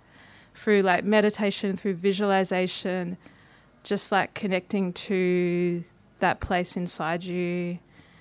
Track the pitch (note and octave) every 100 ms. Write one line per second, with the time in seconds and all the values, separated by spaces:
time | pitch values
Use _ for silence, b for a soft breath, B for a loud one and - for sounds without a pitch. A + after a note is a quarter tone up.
0 | b b b b b - - G#3 F#3+ F3
1 | F#3+ G#3+ G#3 G3+ G#3 - G3+ F#3 G3+ F3
2 | G3 F#3+ G#3 F#3+ F#3 F#3 F#3 - G3 F#3
3 | F3 F#3 b b b b b _ - G3+
4 | - G3 - - G#3 F#3 F#3 G3+ F#3 F3
5 | - F#3+ F3+ F3+ F3 F3 F3 F3 E3+ _
6 | _ _ F3+ - - F3+ F3+ G3 F3 -
7 | D#3+ E3+ F#3 F3+ F3 F3+ F3 F3 b b
8 | b b